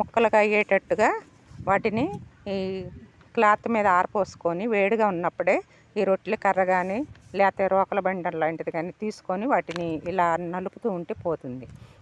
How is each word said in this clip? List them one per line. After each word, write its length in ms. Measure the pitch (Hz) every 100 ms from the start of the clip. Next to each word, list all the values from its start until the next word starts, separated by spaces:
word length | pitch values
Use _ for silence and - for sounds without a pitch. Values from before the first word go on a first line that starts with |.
ముక్కలుగా 360 | 208 233 214 220
అయ్యేటట్టుగా 680 | 208 208 208 196 - 185 247 427 - _ - - 185
వాటిని 360 | 196 220 214 339 403 - _ 202
ఈ 20 | 196 190 190 180 - - _ _ 233
క్లాత్ 320 | 208 214 226 226
మీద 120 | 202 180
ఆరపోసుకొని, 680 | 185 208 185 - 170 170 233
వేడిగా 340 | 202 196 220 208
ఉన్నప్పుడే 420 | 175 175 - 175 294 - _ _ -
ఈ 60 | 190
రొట్టెల 260 | 190 180 220 196
కర్ర 180 | 185 185
కానీ 300 | 185 185 214 294 - - 190
లేకపోతే 260 | 196 - 190
రోకల 280 | 190 190 202 185
బండ 260 | 185 175 160
లాంటిది 300 | 156 165 160 165
కానీ 160 | 170 -
తీసుకొని 460 | 214 - - 185 233
వాటిని 340 | 196 165 165 170 156 170
ఇలా 160 | 180 170 165 175
నలుపుతూ 340 | 180 190 - 226 175
ఉంటే 160 | 165 226 175
పోతుంది. 420 | 151 135 127 120 - - -